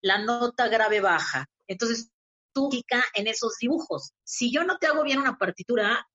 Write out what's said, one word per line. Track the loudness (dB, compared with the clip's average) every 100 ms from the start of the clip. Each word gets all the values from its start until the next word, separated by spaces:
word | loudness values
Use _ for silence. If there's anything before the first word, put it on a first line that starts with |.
la | 2 0
nota | 2 0 0 0 2
grave | 4 4 4
baja. | 4 2 0 -6 -8 _ -12
Entonces, | -4 -2 -2 -6 _ _ _ _
tú | -2 -2
fija | -2 -2 0 0
en | -2 -4
esos | -2 -4 -2
dibujos. | -2 -2 -2 -8 -10 _
Si | -12 -4 0
yo | 0
no | 0 0
te | 0
hago | 2
bien | 2 0
una | 0 0
partitura | -4 -4 -2 0 2 0 -4